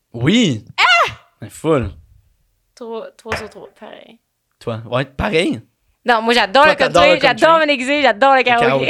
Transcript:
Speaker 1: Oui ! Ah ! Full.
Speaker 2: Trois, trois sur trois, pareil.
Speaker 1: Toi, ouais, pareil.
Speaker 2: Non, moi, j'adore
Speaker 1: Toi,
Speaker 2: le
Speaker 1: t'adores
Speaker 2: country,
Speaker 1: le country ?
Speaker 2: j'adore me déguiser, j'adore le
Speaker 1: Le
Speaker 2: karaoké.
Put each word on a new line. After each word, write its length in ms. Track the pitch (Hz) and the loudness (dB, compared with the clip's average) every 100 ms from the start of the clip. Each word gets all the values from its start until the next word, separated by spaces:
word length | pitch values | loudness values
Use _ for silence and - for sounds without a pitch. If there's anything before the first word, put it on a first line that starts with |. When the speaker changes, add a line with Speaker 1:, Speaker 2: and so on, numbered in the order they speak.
| _ | _
Speaker 1:
Oui ! 540 | 117 131 226 208 110 - - | -4 0 2 0 -2 -8 -2
Ah ! 680 | 659 679 587 - _ _ - | 0 2 0 -6 _ _ -20
Full. 400 | - 151 151 101 - _ _ _ _ _ _ _ | -8 -2 -2 -2 -12 _ _ _ _ _ _ _
Speaker 2:
Trois, 360 | _ 233 226 190 - | _ -14 -14 -14 -20
trois 200 | 226 233 | -12 -10
sur 120 | 214 | -12
trois, 200 | 202 - _ | -18 -20 _
pareil. 420 | 220 - - 233 _ _ _ _ | -20 -20 -20 _ _ _ _ _
Speaker 1:
Toi, 240 | - 110 113 | -12 -10 -6
ouais, 160 | 120 139 | -6 -6
pareil. 540 | - 202 160 185 113 - _ _ _ | -6 -2 -2 -2 -6 -12 _ _ _
Speaker 2:
Non, 160 | 233 233 | -2 0
moi, 140 | 226 | 2
j'adore 300 | 240 196 240 | 0 2 4
Speaker 1:
Toi, 80 | 302 | 4
Speaker 2:
le 60 | 285 | 2
Speaker 1:
t'adores 240 | - 165 | 0 2
Speaker 2:
country, 100 | - 285 | 4 4
Speaker 1:
le 40 | |
country ? 180 | 277 233 | 0 2
Speaker 2:
j'adore 180 | 320 330 | 2 4
me 60 | 302 | 2
déguiser, 360 | 277 254 294 | -2 -2 0
j'adore 300 | 262 208 269 | 0 2 2
le 40 | 269 | 4
Speaker 1:
Le 40 | |
Speaker 2:
karaoké. 420 | 247 240 240 269 | 2 0 0 0